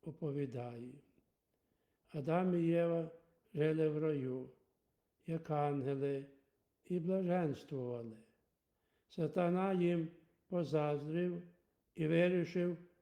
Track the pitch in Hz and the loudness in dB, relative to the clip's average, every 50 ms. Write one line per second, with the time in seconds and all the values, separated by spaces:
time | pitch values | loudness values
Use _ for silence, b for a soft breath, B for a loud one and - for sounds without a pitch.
0 | - 170 143 - 175 151 139 143 143 131 117 123 123 120 120 120 120 127 135 147 | -10 -12 -10 -6 -6 -4 -2 -2 -4 -4 -4 -6 -8 -8 -10 -10 -12 -14 -16 -18
1 | - _ _ _ _ _ _ _ _ _ _ _ _ _ _ _ _ _ _ _ | -20 _ _ _ _ _ _ _ _ _ _ _ _ _ _ _ _ _ _ _
2 | _ _ - 160 135 147 160 175 185 185 175 175 170 165 165 170 170 170 170 170 | _ _ -8 -6 -2 0 2 2 4 4 2 2 4 4 4 4 4 2 2 0
3 | 165 160 - - _ _ _ _ _ _ _ 147 147 156 156 156 156 156 151 151 | -2 -4 -8 -16 _ _ _ _ _ _ _ 0 2 2 2 2 2 2 2 0
4 | 151 160 151 143 131 131 127 131 127 131 - _ _ _ _ _ _ _ _ _ | 0 0 0 0 -2 -4 -4 -6 -8 -10 -16 _ _ _ _ _ _ _ _ _
5 | _ _ _ _ _ - 165 165 165 - 156 147 147 147 143 143 127 131 139 135 | _ _ _ _ _ -8 -8 -6 -4 -2 -2 0 0 0 0 -2 -2 -2 -2 -2
6 | 135 139 139 135 139 143 - _ _ _ _ _ _ _ _ _ _ - 180 180 | -2 -2 -2 -4 -6 -10 -18 _ _ _ _ _ _ _ _ _ _ -4 -4 -2
7 | 160 175 190 190 190 175 175 185 175 156 135 - - - 151 135 127 123 123 120 | 0 0 0 0 2 2 2 2 2 0 -2 -4 -8 -8 -8 -6 -4 -4 -6 -6
8 | 117 117 110 - - _ _ _ _ _ _ _ _ _ _ _ _ _ _ _ | -8 -10 -12 -14 -18 _ _ _ _ _ _ _ _ _ _ _ _ _ _ _
9 | _ _ - - 165 156 160 185 180 175 175 185 185 196 196 185 175 175 175 170 | _ _ -4 -2 -2 0 2 2 2 4 4 2 2 2 2 4 4 4 4 2
10 | 160 160 - - _ _ _ _ _ _ - 175 170 139 139 156 147 147 147 143 | 0 -2 -6 -14 _ _ _ _ _ _ -2 -2 -2 2 2 2 2 2 0 -2
11 | 143 151 156 170 180 180 175 175 175 - - _ _ _ _ _ _ _ _ - | -4 -4 -2 -2 -2 -2 -2 -6 -10 -14 -20 _ _ _ _ _ _ _ _ -2
12 | 160 151 165 165 175 180 180 180 170 165 - 185 175 175 175 165 - - _ _ | 0 2 4 6 6 6 4 2 0 0 0 0 0 0 -2 -4 -10 -20 _ _